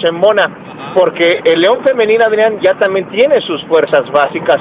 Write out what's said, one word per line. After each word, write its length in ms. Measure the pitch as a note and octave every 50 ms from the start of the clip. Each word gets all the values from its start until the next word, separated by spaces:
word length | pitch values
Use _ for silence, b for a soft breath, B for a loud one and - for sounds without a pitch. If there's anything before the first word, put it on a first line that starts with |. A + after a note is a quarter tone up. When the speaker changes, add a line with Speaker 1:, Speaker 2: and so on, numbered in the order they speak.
| - E3
Speaker 1:
embona", 360 | E3 E3+ F3+ G#3 G#3+ G3+ F3+
Speaker 2:
Ajá. 480 | D3+ - - - - - - - - E3
Speaker 1:
porque 460 | F#3+ F#3 E3 D#3 - E3+ E3+ F3 - -
el 160 | E3 E3 E3
León 220 | E3+ G3 A#3+ C4 B3
Femenil, 380 | C#4 C4 B3 A3 G#3+ A3 A3+ A3+
Adrián, 380 | A3 G#3+ G#3+ G#3+ A3 A3 G3+ F3
ya 160 | F#3 F#3+ -
también 300 | G#3+ G3 F#3+ F#3+ F3+ -
tiene 300 | F#3+ G3+ B3 C#4+ D4+ A3+
sus 240 | - - F3+ - -
fuerzas 420 | - D#3+ D#3+ C#3+ C#3+ D#3 D3 B2 A2+ B2+
básicas 460 | D3 C#3+ C#3 - D#3+ D#3+ - D#3 C3+